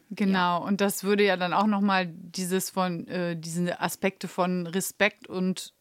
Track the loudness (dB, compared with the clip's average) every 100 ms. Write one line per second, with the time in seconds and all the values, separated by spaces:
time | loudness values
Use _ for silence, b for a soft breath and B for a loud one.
0 | -10 -2 2 4 2 0 0 0 0 0
1 | 0 4 4 2 0 2 2 4 4 2
2 | 0 -6 -10 -6 -2 0 0 -2 -2 -2
3 | -4 -4 -2 -4 -4 -2 0 0 -4 -2
4 | -4 -4 -6 -2 0 0 -2 -2 -2 0
5 | 0 -2 -8 -2 0 -2 -8 _